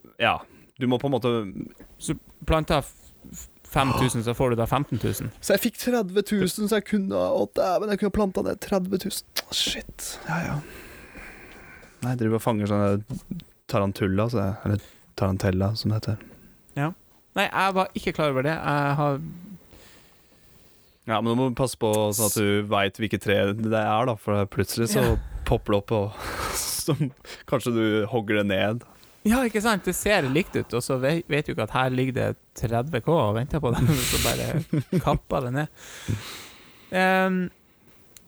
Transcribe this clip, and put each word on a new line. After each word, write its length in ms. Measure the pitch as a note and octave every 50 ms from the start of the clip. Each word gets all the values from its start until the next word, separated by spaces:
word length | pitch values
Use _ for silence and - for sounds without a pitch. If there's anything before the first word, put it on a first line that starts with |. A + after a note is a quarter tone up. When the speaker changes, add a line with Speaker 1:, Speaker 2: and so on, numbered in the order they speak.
| - - - -
Speaker 1:
ja, 180 | A2+ A2 E2+ D2+ - - - - - - _ -
du 80 | C3
må 120 | B2 B2+ A#2
på 80 | C3+
en 60 | C#3 C#3
måte 180 | A#2 B2+ B2 A#2+ A#2 G#2+ F#2+ - - - - - - - - - -
Speaker 2:
Så 180 | - - D#3 - - - - - -
planter 320 | - D#3+ D#3+ D#3 - E3+ C#3+
f-, 340 | - - - - - - - - - - -
f-, 160 | - - - _ _ -
fem 260 | - - - C3+ C3 A#2
tusen, 300 | - B2+ B2 - A#2+ G#2+
så 120 | A#2 A#2+
får 160 | - C#3 B2+
du 60 | A#2+
da 100 | A2 A#2
femten 320 | A2 B2+ C3+ C#3+ - - G#2+
tusen. 300 | - G#2+ A2 - - A#2 - -
Speaker 1:
Så 140 | - - G3
jeg 60 | F#3+
fikk 180 | - A#3+ - -
tredve 440 | - B3 B3 A#3+ G#3 F3 F#3 G#3 G3
tusen, 460 | - G#3+ G3+ F#3 F3+ - - G#3+ G3+
så 80 | A3+
jeg 80 | G#3 -
kunne, 280 | - - G#3 F#3+ G3 G3
å 320 | F#3 F3+ F#2 - - G3+ G#3 -
dæven, 340 | - - F#3+ F3 D#3+ G3+ G#3+
jeg 80 | G#3 F#3+
kunne 100 | G#3 G3+ -
planta 300 | G#3+ G#3 F#3+ - G3 -
ned 180 | - - -
tredve 380 | - - G3+ F#3+ F3+ F#3 G3+ F#3
tusen. 260 | - G3 - - - _ - - - -
Shit. 680 | - - - - - - - - - - - - - - - -
Ja, 100 | D#3+ E3+ E3
ja. 120 | - C#3 D3 - - - - - - - - - - - - - - - - - - - - - - - - - - - - -
Nei, 80 | B2 B2+
jeg 60 | A#2+
driver 180 | A2+ A2 A2
og 60 | A2+ -
fanger 240 | B2+ A2+ G#2 G#2
sånne 800 | G2+ G#2 G#2 G2+ G2+ G2+ G2+ G#2+ - B2+ - - - F#3+ E3+ - - _ _ _
tarantula, 640 | - - A2 G2 G2 G2 - A2 F#2+ F#2+ G2 A2 A#2+
så 140 | B2 G#2 G2+
jeg, 140 | G2 G2+ - -
eller 200 | G2+ G#2 G2+ - - - - _ - -
tarantella, 540 | - G2+ G2 F#2+ G2 - G2 F#2 F#2 G2 G2 A2
som 140 | - - A2
det 120 | G#2+ A2 -
heter. 160 | - G#2 - - - - - - - - _ _ _ -
Speaker 2:
Ja. 140 | C#3+ C#3 D#3+ F3+ - _ _ _ _ _ _ -
Nei, 120 | F#3+ G3+ -
jeg 260 | - D3+ F#3 G3 F#3
var 140 | F#3+ F#3 - -
ikke 180 | G#3+ - - D#3+
klar 160 | - D#3 D3
over 120 | C3+ C3 B2+
det. 100 | D3 D#3+
Jeg 420 | D#3+ - D#3 C#3+ D3 C#3+ C#3+ C#3+
har 240 | D3 D3 D3 C#3 C#3 D#3+ D#3+ D#3+ F3 F3+ G#3+ F#3+ - - - - - - - - - - - _ _ _ _ _ _ _ - - - - - _ _ _ _ _ _ -
Speaker 1:
Ja, 140 | A#2 A2 G#2
men 120 | A2+ A#2 A#2
nå 40 |
må 120 | B2 C3 C3
du 60 | A#2
passe 220 | - C3+ A#2+ -
på 140 | - A#2 A2 G#2+ G#2+ G#2+ G#2 G2+
sånn 180 | A#2 A2 G2+
at 60 | -
du 260 | A2+ G#2 G2+ G2+ G#2 G#2 G#2
vet 280 | G#2+ G2+ G2 G2 -
hvilket 240 | - A2+ G2 - G2 -
tre 160 | G#2+ G2 G2+ G2 G2 G#2
det 200 | A2+ A2 A2 A2
er, 300 | A2 G#2+ G#2+ G#2+ A2 B2
da, 80 | C3 A2+
for 280 | G2+ - A2 G#2 G2+ G2+
plutselig 420 | G2+ - - F#2+ - - A2+ A#2 A2+
så 140 | - C3+ B2+
Speaker 2:
Ja. 140 | A#2 A2+ - - - - - -
Speaker 1:
popper 300 | - B2+ A2+ - - G#2
det 60 | G2+
opp, 140 | - - A#2
og 200 | G#2+ G2 G#2 - - - - - -
<laughs> 140 | - - -
som 560 | - - - - - - - C#3+ A#2+ D#3 C3 - - - - - - -
kanskje 260 | - D3+ B2+ - B2 A#2
du 320 | A2+ A2 G#2+ G#2+ G#2+ G#2
hogger 360 | G#2+ A#2+ A#2 G#2 G#2 A2 G#2 G2+
det 40 |
ned. 380 | G2 G2 F#2+ G2+ G#2 A2 A#2+ - - - - - - - - -
Speaker 2:
Ja, 140 | G#3 A3+ C4 C4
ikke 180 | A#3 A3 G#3+ G3+
sant? 220 | A#3+ G#3+ F3+ -
Det 100 | F#3+ F3
ser 280 | - - G3+ G#3 F#3+ D3
likt 320 | B2+ C3 D#3 - - -
ut, 180 | A2+ A2+ - -
og 80 | A#2+ -
så 160 | - C#3 B2+
ve-, 220 | B2+ C3+ E3 E3 - -
vet 180 | D3+ D3 D3+
du 60 | - C3+
ikke 80 | - A2
at 60 | G#2 -
her 160 | C3 C3 C3
ligger 220 | B2+ B2+ C3 C3 A#2+
det 240 | A#2 G#2+ G#2+ G#2+ - _ _ -
tredve 460 | - - A2+ A#2 A#2 B2 D#3 E3+ A#2
K 80 | - -
og 260 | D#3+ E3 A#2+ G#2 G#2
venter 240 | A2+ B2 D3+ - D#3
på 100 | C#3+ A#2+ -
deg, 140 | - - C#3 D3+ C3
<laughs> 120 | B2 -
så 80 | - B2
bare 800 | A#2+ A#2 B2 B2 A#2+ A#2+ - D#3 E3 - - D3+ - - - E3+
kapper 460 | - D3 D3+ D3+ - - - D3+ C3
det 60 | A#2+ B2+
ned. 140 | C#3+ D3+ - _ - - - - - - - G#2+ G#2 - - - - - - - - - - - - - - -
Ehm, 460 | F#3 F#3 F#3 F#3+ F#3+ F#3+ F#3+ F#3 F#3 F3+ - - _ _ _ _ _ _ - - - - _ - - -